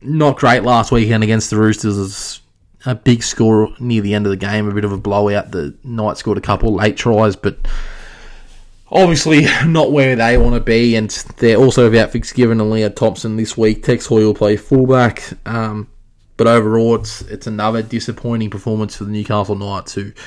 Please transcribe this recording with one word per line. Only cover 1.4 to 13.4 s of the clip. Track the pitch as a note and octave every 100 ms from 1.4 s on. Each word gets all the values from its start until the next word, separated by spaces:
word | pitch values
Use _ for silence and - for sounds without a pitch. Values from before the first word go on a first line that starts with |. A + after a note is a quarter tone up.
| -
the | G#2+
Roosters. | A2 G#2+ G#2+ G2+
It |
was | G2 G2+ - - _ _ _ _ B2+
a |
big | A#2 - A#2
score | - - A2+ A2 A2 -
near | A#2+ A2
the | G2+
end | G#2
of | G#2
the | F#2+
game, | G2 G#2+ G#2
a |
bit | G#2 G#2
of |
a | G2
blowout. | G#2 G2+ G#2 G2+ -
The | F#2 C#2+ -
Knights | C3 A2+ G#2+ -
scored | A2+ G2+
a |
couple | - G2 A2
late | F#2+ G#2+ -
tries, | A#2+ G#2+ A2 F#2+
but | G2+ - - - - - - - - - - - - - _
obviously | F3 F3+ D#3 - A3+ C#3+ - D#3+
not | E3 C#3
where | C#3+ C3 A#2+
they | A#2 B2
wanna | A#2+ A#2+
be, | A#2 A2+ A#2+ A2+
and | G#2+ - - -
they're | A#2+ A2
also | C3 B2+ A#2
without | A2+ G#2+
Fitzgibbon | A#2 - - A#2 A2+
and | G#2+
Leo | A2 G#2+
Thompson | - A2+ G#2+ A2+
this | A2